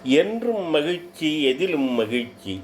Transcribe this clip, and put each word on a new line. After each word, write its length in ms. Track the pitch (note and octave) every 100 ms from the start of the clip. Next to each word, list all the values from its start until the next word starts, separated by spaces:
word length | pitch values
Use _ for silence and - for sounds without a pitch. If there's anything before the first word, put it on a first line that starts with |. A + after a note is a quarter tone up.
என்றும் 600 | C3 C#3 F#3+ A3+ A#3 A3 F3
மகிழ்ச்சி, 720 | D#3 D3 F3 - - D#3 D3+
எதிலும் 480 | C#3 C3 F#3 D#3 C3+
மகிழ்ச்சி 720 | A#2+ A2 B2 A#2 - G2 F#2+